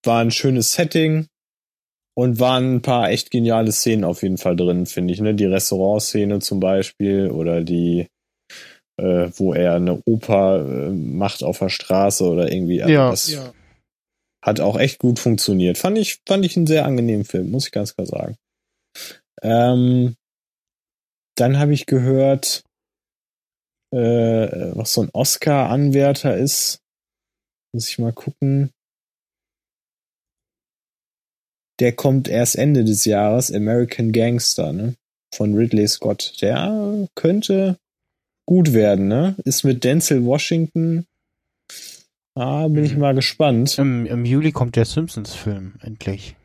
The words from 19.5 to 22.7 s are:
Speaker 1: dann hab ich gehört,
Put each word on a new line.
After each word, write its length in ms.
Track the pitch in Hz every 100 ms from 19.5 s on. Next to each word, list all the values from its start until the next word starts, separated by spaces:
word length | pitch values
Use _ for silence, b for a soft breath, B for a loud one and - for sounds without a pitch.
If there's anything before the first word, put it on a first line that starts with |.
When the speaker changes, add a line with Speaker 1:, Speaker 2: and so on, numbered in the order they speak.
| 117 120 123 123 127 123 117 _ _ _ _ _ _ _ _ _ _ _
Speaker 1:
dann 240 | - 123 139
hab 100 | 147
ich 160 | 147 -
gehört, 760 | 135 127 135 135 135 - - _